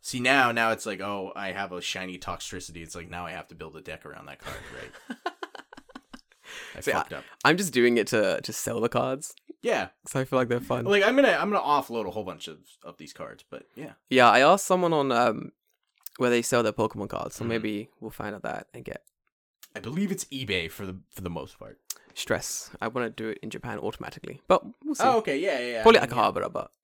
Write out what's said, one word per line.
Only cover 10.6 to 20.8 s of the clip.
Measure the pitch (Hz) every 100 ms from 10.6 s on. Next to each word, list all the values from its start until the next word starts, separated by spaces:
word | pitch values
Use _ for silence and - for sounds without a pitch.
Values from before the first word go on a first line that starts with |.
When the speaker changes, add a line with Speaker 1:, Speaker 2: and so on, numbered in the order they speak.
Speaker 2:
fun. | 131 123
Speaker 1:
Like, | 120 202
I'm | 196 262
gonna, | 262 160
I'm | 180
gonna | 202
offload | 135 147 - 117 95
a |
whole | 98
bunch | 92 82 -
of, | 78 _ _
of | - 87
these | 78
cards, | - 78 - _
but | - -
yeah. | - 151 - _
Speaker 2:
Yeah, | 127 120
I | 113
asked | 139 196 -
someone | 185 175
on, | 160 139
um, | 117 120 113 135 _ _ _ _ _ - -
where | 123
they | 120
sell | 117 123
their | 110
Pokemon | 104 107 - 95
cards, | - - -
so |
Speaker 1:
Mm-hmm. | 117
Speaker 2:
maybe | 113 110 104 110 _
we'll | 113
find | - 107
out | 101
that | - - -
and | 120
get | 127 - _ _ _ _ _ _ - 107
Speaker 1:
I |
believe | 101 160 196
it's | - -
eBay | 135 120 92 82
for | -